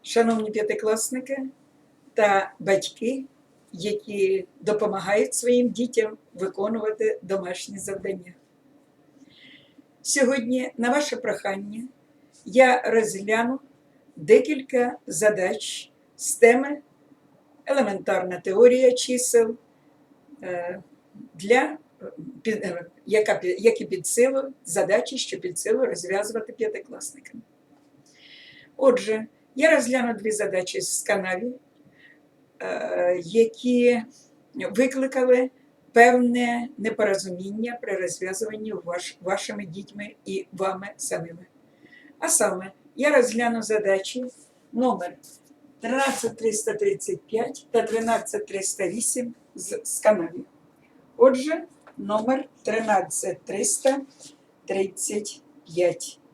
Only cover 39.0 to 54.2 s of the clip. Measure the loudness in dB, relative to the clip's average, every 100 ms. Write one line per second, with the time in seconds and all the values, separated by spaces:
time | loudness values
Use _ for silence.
39 | -10 -10 -6 -6 -6 -10 -10 -14 -14 -14
40 | -16 -14 -8 -8 -8 -6 -4 -4 -12 -12
41 | -8 -6 -8 -16 -20 _ _ _ -20 -20
42 | -20 _ -2 2 2 -2 -10 -18 _ -2
43 | 4 4 4 0 -2 -2 -2 -2 2 0
44 | -2 -10 -10 -14 -20 _ _ 0 0 0
45 | -6 -12 -20 -20 _ _ _ _ -4 0
46 | 0 0 -4 -2 -2 0 -4 0 0 0
47 | -6 -8 _ -4 -4 -8 0 0 2 -2
48 | 0 -2 -2 -8 -6 -6 -6 -4 -4 -2
49 | -4 -4 -6 -12 _ -16 -10 -8 -8 2
50 | 2 2 -2 -8 -16 _ _ _ _ _
51 | _ 6 6 6 -2 -4 -6 _ -20 -12
52 | -2 0 2 -2 -2 _ -4 -2 2 2
53 | 2 -4 -6 -8 -8 -4 -2 2 2 2
54 | -4 -20